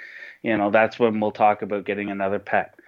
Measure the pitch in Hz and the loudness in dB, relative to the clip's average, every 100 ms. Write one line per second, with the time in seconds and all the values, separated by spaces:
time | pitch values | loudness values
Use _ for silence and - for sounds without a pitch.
0 | - - - - 120 107 101 110 110 - | -20 -18 -20 -8 -2 0 2 4 2 2
1 | 117 107 107 - 107 107 101 101 95 101 | 0 2 -2 2 2 2 -4 -4 -4 -6
2 | 101 98 95 101 - 104 - _ | -6 -4 -4 -4 -2 -4 -4 _